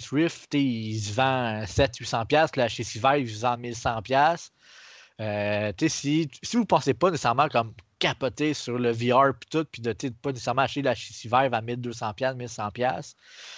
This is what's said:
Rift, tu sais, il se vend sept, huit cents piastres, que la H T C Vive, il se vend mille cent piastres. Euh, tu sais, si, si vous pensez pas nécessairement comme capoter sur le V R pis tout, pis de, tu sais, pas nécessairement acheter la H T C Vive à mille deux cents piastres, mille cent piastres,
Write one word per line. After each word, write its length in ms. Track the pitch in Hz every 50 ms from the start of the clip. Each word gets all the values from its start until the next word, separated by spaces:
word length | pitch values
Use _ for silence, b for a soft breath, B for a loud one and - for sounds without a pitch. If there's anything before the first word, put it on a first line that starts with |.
| - -
Rift, 380 | 127 147 165 170 - - - -
tu 80 | - 143
sais, 60 | 139
il 360 | 131 120 113 110 110 110 110
se 140 | 104 104 104
vend 520 | 117 131 131 131 127 123 113 110 107 110
sept, 300 | 101 - - 139 131 -
huit 100 | - 117
cents 200 | - - 120 113
piastres, 300 | - 143 151 160 147 -
que 40 | 135
la 80 | 123 113
H 80 | -
T 80 | - 117
C 160 | - - 113
Vive, 300 | 107 135 143 147 131 113
il 40 | 107
se 80 | 104 113
vend 120 | 123 123
mille 200 | 120 123 120 120
cent 260 | 117 - 131 117 113
piastres. 500 | 98 - 131 135 147 160 170 165 - - B B B B B B B B B B B B B -
Euh, 500 | 107 107 104 104 104 104 104 104 107 107 98 -
tu 100 | 156 160
sais, 20 |
si, 400 | - - - 139 151 160 165 143 - - -
si 140 | - - 240
vous 80 | 220
pensez 280 | - 185 156 - 143 127
pas 180 | - 170 190
nécessairement 360 | 175 139 - 120 117 127 151 156
comme 260 | - 120 117 110 107 - - _ _ _
capoter 540 | - 160 - - 139 127 - - 147 156 143
sur 240 | - - 127 120 123
le 140 | 123 120
V 220 | 117 113 117 120 123
R 200 | 131 139 139 127 123
pis 80 | - -
tout, 160 | - 156 160
pis 160 | - - 120
de, 140 | 113 117 110
tu 140 | - - 135
sais, 60 | 110 -
pas 120 | - 143 135
nécessairement 300 | 120 - 123 120 131 139
acheter 180 | 117 - 143
la 120 | 139 131 117
H 140 | - - -
T 60 | -
C 160 | - - 113
Vive 240 | 117 127 135 131 120
à 80 | 113
mille 180 | 110 117 123 123
deux 140 | 120 120 113
cents 200 | 117 120 107 104
piastres, 240 | - 131 131 135 123
mille 120 | 123 117
cent 200 | - - 107 104
piastres, 460 | - 117 123 127 160 175 151 - - B B B B B B B B